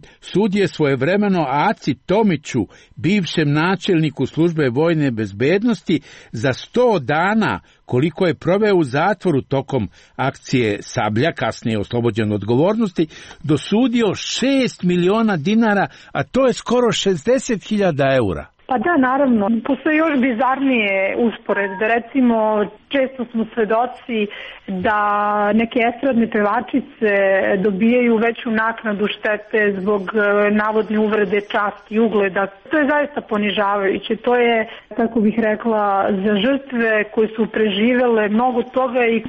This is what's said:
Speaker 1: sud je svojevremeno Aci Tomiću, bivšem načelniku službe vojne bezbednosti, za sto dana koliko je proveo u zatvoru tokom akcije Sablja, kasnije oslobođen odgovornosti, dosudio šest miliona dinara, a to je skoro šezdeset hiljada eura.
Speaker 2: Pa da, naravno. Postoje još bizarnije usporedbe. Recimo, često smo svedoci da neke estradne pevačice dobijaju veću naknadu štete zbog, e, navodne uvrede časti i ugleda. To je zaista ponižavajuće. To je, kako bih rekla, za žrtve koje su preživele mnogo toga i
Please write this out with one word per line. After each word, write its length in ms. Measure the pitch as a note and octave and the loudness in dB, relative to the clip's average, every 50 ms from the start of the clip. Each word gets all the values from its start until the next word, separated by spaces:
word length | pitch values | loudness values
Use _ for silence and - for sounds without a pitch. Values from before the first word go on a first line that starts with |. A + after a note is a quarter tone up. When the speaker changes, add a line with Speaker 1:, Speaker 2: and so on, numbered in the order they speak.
| - - _ _ | -4 -8 _ _
Speaker 1:
sud 340 | - - - F3+ A3 G3+ F#3 | -10 -4 0 0 0 2 2
je 120 | G#3 F#3 | 0 0
svojevremeno 800 | - - - D3+ C3+ C#3 A#2+ C3 E3 F#3+ G3+ G#3 G3+ F#3 F3 D3+ B2+ | 0 0 0 0 0 2 0 0 0 2 2 2 2 0 0 0 0
Aci 460 | C3+ D3 E3 G#3 A3 - - D#3 A#2+ - _ | 0 0 0 0 -2 -2 -4 -4 -4 -4 _
Tomiću, 540 | - F3+ A3 A3 G3 D#3+ D3 - - - A#2 F#2 - - - - _ _ | 0 0 2 2 2 0 -2 -4 -4 -4 -4 -4 -4 -8 -16 -20 _ _
bivšem 580 | B2 G#2+ E3 G#3 G#3 E3 - - E3+ D3+ D3 C#3+ | -6 -2 0 0 0 0 -2 -2 0 0 2 2
načelniku 720 | D3+ E3 F#3 G3 - - - F3+ D#3+ D#3+ D3 - - C3 | 2 0 0 0 -2 0 0 0 2 0 0 -2 -4 -6
službe 440 | - - D#3 E3+ F3 D#3+ D#3 C#3+ B2+ | -4 0 0 0 0 0 0 0 0
vojne 420 | A#2 C#3+ D#3+ E3+ E3+ D#3 C#3+ C3+ | 0 0 0 2 2 0 0 0
bezbednosti, 880 | A#2 G#2+ A2 F#2+ G2+ G2+ B2+ D3 F#3 G#3 A3+ A#3+ G#3 - - - E3 - - - - - - - | -2 -2 -4 -6 -4 -2 0 0 2 2 0 0 -2 -2 -2 -2 -2 -2 -4 -8 -20 -20 -18 -14
za 220 | - A2+ A2 C3+ B2 | -8 -4 -2 -2 -2
sto 460 | - - - - A#3 B3+ A#3+ G#3 E3+ | -4 -6 -4 0 2 2 2 2 0
dana 600 | B2+ D3 D3 D#3 F3+ G3 A3 A3+ G3 C3 F#2+ E2+ - _ _ _ _ | 0 -2 0 0 0 2 2 2 0 0 -2 -4 -8 _ _ _ _
koliko 420 | - B2 B2+ - F3 - - F#3 | -2 0 0 0 0 0 0 0
je 80 | - - | -2 -2
proveo 400 | - - D#3 F#3 G3+ A3 G#3 G3 | -2 0 0 0 2 2 2 2
u 80 | F3 D#3 | 2 2
zatvoru 580 | A#2+ B2 C#3+ E3+ G3+ G#3+ - - F#3 D3 B2+ | 0 0 0 0 0 -2 0 0 0 0 0
tokom 480 | - - C#3 C3+ - - C#3 B2 G2+ - - - - _ _ | -2 -2 -4 -4 -2 -2 -4 -4 -4 -4 -8 -14 -20 _ _
akcije 640 | - B2+ C#3 - - - - - B2 A#2 G#2+ G#2 - | -4 -4 -4 -4 -6 -6 -2 0 0 0 0 -2 -4
Sablja, 500 | - - - B2+ G#2+ A2 G#2+ A2 C#3+ E3+ | -8 -8 -4 -4 -2 0 0 0 0 0
kasnije 480 | - - B2+ A2+ - - - A#2 A2 G#2 | -2 -2 -4 -6 -4 -4 -4 -4 -2 -2
oslobođen 520 | G2 - A#2+ A#2+ A#2 A#2+ G2+ A2+ G#2+ G#2 | -4 -4 -4 -2 -2 -2 -2 -2 -2 -2
odgovornosti, 760 | G#2 G2 G2+ G#2+ A#2+ C3 D#3+ G3+ A3 A#3 A3+ F#3+ - - D#3+ - - - - - - - - | -2 -2 -2 0 0 2 2 2 2 0 -2 -2 -2 -2 -4 -4 -6 -12 -20 -20 -16 -8 -2
dosudio 720 | C3+ D#3 - - - G3 A3+ C4 B3+ A#3 A#3+ A3+ F#3+ D3 | -2 -2 -2 0 0 2 2 2 2 2 0 0 0 -2
šest 680 | - - - - - A3+ C4+ C#4 C4+ B3 - - - F3+ | -4 -6 -8 -6 -2 0 0 2 2 0 -2 -2 -2 -2
miliona 540 | F3 F3+ F3+ F3 F3+ G#3 A3+ A3+ G#3+ G3 | 0 2 2 2 2 2 2 2 0 0
dinara, 500 | D3+ C3+ G3 A3 A3+ A#3 G#3+ G3+ G3 D#3+ - - - - - | 0 0 0 2 2 2 2 2 2 0 -2 -6 -12 -18 -8
a 120 | - C#3+ C3+ | -6 -6 -4
to 240 | - - B3+ C4+ | -2 0 2 2
je 60 | A#3+ - | 2 0
skoro 380 | - - - A#3 B3 B3 A3 | -2 -2 -2 0 2 2 2
šezdeset 800 | E3 - - G3 F#3 D3+ - A#3 C4 C4 - - A3+ F3 - - | 0 0 0 0 -2 0 0 0 0 0 0 -2 -4 -4 -4 -4
hiljada 460 | G#3+ G3+ G3 F3 D3 C3+ C#3 C3+ C3+ | -2 0 0 0 2 2 2 2 4
eura. 300 | C3 A2+ F#2+ D#2+ C#2+ - - _ _ _ | 2 2 0 -2 -4 -8 -12 _ _ _
Speaker 2:
Pa 100 | - C4 | -4 -2
da, 200 | A#3 G#3+ F4 F4 | 0 0 2 2
naravno. 520 | C#4 B3+ B3 C4 C4+ C#4+ C4 A#3 G#3+ G3 G3+ A#3 A3 - | 2 2 2 2 2 2 2 2 2 2 0 0 0 -2
Postoje 320 | - C4 - - D#4+ D4+ | -2 -2 -2 0 0 2
još 220 | D#4 D#4+ D#4+ C#4+ B3+ | 2 2 2 2 2
bizarnije 960 | A#3 C4+ A3+ A3 B3+ B3+ C4+ C4 C#4 C4+ B3+ A3+ G#3 G3 G3 F#3+ F#3+ G3+ - | 0 0 0 0 0 0 0 0 0 2 2 2 0 0 0 0 0 0 0
usporedbe. 720 | - A#3+ G#3+ - - - - G3 G3+ G3+ F#3+ F3+ F3+ A3 | 0 0 0 -2 -4 -4 -4 -2 -2 -2 -4 -4 -2 0
Recimo, 800 | A3+ A3+ B3 A#3 - - C4+ B3 A#3 A3+ A3 G#3+ G#3+ G#3+ G#3 G#3 G#3 - - _ - | 0 0 0 -2 -2 0 2 2 4 4 2 2 2 2 0 -2 -4 -6 -12 _ -4
često 360 | - C#4 C4 B3+ C4 B3+ A3+ - | -2 -2 -2 -2 -4 -8 -10 -6
smo 140 | - A3+ A3 A3 - | -4 -4 -4 -4 -2
svedoci 640 | A#3+ G#3+ F#3+ A3 A3+ B3+ B3 - - - - A#3 G#3+ G#3 G#3 - - - - - - - | -2 -2 0 0 0 0 -2 -6 -10 -10 -6 -4 -4 -4 -4 -6 -12 -18 -18 -20 -16 -12
da 320 | - F#3+ F#3 F3+ A3+ G#3+ G#3 G#3 G#3 G#3 G#3 G#3 G#3 G#3 G#3 G#3 G#3 G#3 | -8 -6 -4 -2 0 0 0 0 0 0 0 0 0 0 0 0 2 2
neke 260 | A3+ A#3 A3+ - B3 A3+ A#3 | 0 0 0 0 0 0 0
estradne 380 | A#3 - - C4+ B3 A#3 A3+ A3+ | -2 -2 -2 0 0 0 0 0
pevačice 840 | - G#3+ G#3 G3+ G#3+ B3 B3 - - B3+ - - - - A3+ G#3 G3+ G3 G3 F#3+ G3 F#3+ G#3+ G#3+ G#3 F#3+ F#3 | 0 0 0 0 0 -2 -2 -2 -4 -4 -4 -6 -6 -2 0 0 2 2 2 2 2 2 2 0 0 0 0
dobijaju 520 | G#3+ F#3+ F3+ A3+ A3+ B3 B3 B3 A#3 A3+ | 0 0 2 2 2 4 4 4 4 2
veću 340 | G#3+ A#3 A#3 A#3 - - A#3+ | 2 2 0 -2 -4 -4 -4
naknadu 560 | A3 A3 A3 A3+ A3+ - - A3 G#3 F#3+ G#3 | -2 -2 -2 -2 -4 -4 -6 -6 -4 -2 -4
štete 680 | G3 - - - A3 G#3 G#3 - - - G#3+ G#3 G3+ G3 F#3+ | -4 -4 -4 -4 -4 -4 -4 -4 -2 0 0 2 2 0 -2
zbog, 220 | F#3 G#3+ G#3 G3+ | -2 -2 -2 -2
e, 500 | F#3 F3 A3 G#3+ G#3 G3+ G3+ G3+ G#3 G#3 | -2 -2 -2 0 2 2 2 2 2 2
navodne 480 | G#3 G#3+ G#3 A3 G#3+ A3 G#3 G#3+ G#3+ G#3+ | 2 0 0 0 0 -2 -2 0 0 0
uvrede 420 | G#3+ G#3 G#3+ G#3+ G#3 F3+ G3+ G3+ | 0 2 0 0 0 0 0 -2
časti 540 | G3+ - - G#3+ G#3 G3+ - - - - G#3 | -2 -2 -2 -2 -2 -2 -4 -8 -10 -4 0
i 40 | A3 | 0
ugleda. 480 | A#3 G#3+ G#3+ G3+ G3 F#3+ F3 G3+ G3 F#3+ - - - - | 2 2 2 0 0 0 0 -2 -4 -4 -6 -12 -6 -2
To 80 | D#4+ | 0
je 120 | D4+ C#4+ C4 | 0 2 2
zaista 320 | D4 D4 C#4+ C#4+ - A3+ | 2 0 -2 -2 -6 -8
ponižavajuće. 920 | - - A3 G3+ G#3 G#3 - G#3+ G3+ G3 G#3 G3+ G3 F#3+ G#3 G3 - - A3 | -6 -4 -4 -2 -2 -2 -2 -2 0 0 0 0 0 0 -2 -2 -4 -4 -6
To 200 | G#3+ - A#3+ B3 | -2 0 0 2
je, 320 | B3 A#3+ A#3 A#3 A3 A3 - - - - - - | 2 2 2 2 0 -2 -4 -10 -18 -20 -8 -4
kako 220 | - A3+ A3+ - A#3 | -2 -2 0 2 2
bih 160 | G3+ G#3+ G#3+ A3+ | 2 2 2 0
rekla, 680 | A3 G#3+ G#3+ G#3+ - A#3 G#3+ G#3 G#3 G3+ G3 G3 F#3+ - G3+ F#3+ F#3+ | 0 0 -2 -2 -2 0 0 2 2 2 2 2 2 0 0 0 0
za 80 | G#3+ G#3 | 0 0
žrtve 680 | G3 G#3 C4+ C#4 C4+ C4+ - B3 A#3 A#3 A3 A3 G#3+ G#3 | 2 2 0 0 -2 -4 -6 -4 -2 0 2 2 0 -2
koje 240 | - - A#3 A3 G#3+ - | -2 0 0 0 0 0
su 100 | - G#3+ | -2 -4
preživele 840 | G#3 - A#3+ G#3+ G#3+ F#3 G3+ A3 B3 B3+ B3 B3+ A#3+ A3+ G#3+ G#3+ G3+ | -2 0 0 0 0 0 2 2 2 2 2 2 2 2 2 2 2
mnogo 320 | G#3+ A3+ B3 C4 A#3 A#3+ A#3 | 2 0 0 0 0 -2 -4
toga 420 | A#3+ - B3+ C4 B3 A#3+ B3+ A#3+ | -2 -2 -2 -2 0 0 0 0
i 180 | A3+ A3+ A3 A3+ | 2 0 0 -2